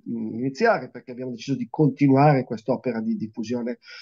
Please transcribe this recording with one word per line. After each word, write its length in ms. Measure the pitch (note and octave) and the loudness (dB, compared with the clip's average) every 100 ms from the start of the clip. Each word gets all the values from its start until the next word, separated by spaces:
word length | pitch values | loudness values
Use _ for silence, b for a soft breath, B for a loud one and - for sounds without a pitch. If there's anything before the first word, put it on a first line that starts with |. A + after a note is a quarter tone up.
| - | -8
mm, 240 | A#2 A2 A2 | -6 -6 -4
iniziare, 540 | C3 C3+ A3+ F#3+ B2+ | -6 0 2 2 -2
perché 220 | A#2+ - | -14 -14
abbiamo 200 | A#2+ B2+ | -10 -10
deciso 240 | A#2 - B2+ | -8 -6 -4
di 120 | A#2 | -4
continuare 760 | - D3+ B2+ C#3+ C3+ D3 C#3 | 2 2 4 4 6 6 4
quest'opera 580 | - A2+ - A#2+ B2+ A2+ | 0 -6 -4 -4 -4 -4
di 140 | A2 A2 | -4 -4
diffusione 640 | A2 A#2 G#2+ A#2+ A#2 A#2+ B B | -6 -8 -6 -6 -6 -8 B B